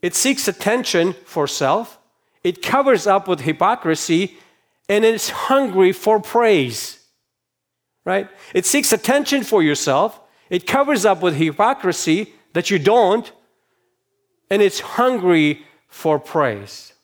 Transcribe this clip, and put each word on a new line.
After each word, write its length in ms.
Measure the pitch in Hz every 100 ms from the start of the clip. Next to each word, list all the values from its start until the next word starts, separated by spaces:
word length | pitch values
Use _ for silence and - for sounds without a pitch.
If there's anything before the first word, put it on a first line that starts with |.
It 120 | 180
seeks 360 | - 262 269 -
attention 640 | 180 - 233 - 175 170 175
for 240 | - - 143
self, 500 | - 135 175 226 - _ _ _ _
it 180 | 185 180
covers 460 | - 262 277 226 202
up 220 | 196 190
with 100 | 175
hypocrisy, 960 | 135 156 185 247 170 156 - 170 190 - _ _ _ _ _
and 160 | 202 220
it's 240 | 226 -
hungry 640 | - - 269 262 185 185
for 260 | 190 - 220
praise, 800 | - 233 233 196 127 110 - - _ _ _ _ _ _ _ _ _ _
right? 240 | - 190 196 - -
It 120 | - 180
seeks 260 | 285 285
attention 520 | 214 - 277 285 277
for 200 | 214 214
yourself, 560 | 160 147 - 135 208 - _ _ _
it 180 | 180 -
covers 380 | 269 277 277 202
up 160 | 185
with 140 | 180 147
hypocrisy 960 | 160 143 214 262 185 160 - 165 214 _ _
that 180 | - -
you 80 | 196
don't, 540 | 147 233 196 220 233 - _ _ _ _ _ _ _ _ _ _ _
and 120 | 196
it's 200 | 202 -
hungry 840 | - - 254 254 180 170 151 147 - _ _
for 320 | - 160 151
praise. 680 | 147 165 139 104 101 - - _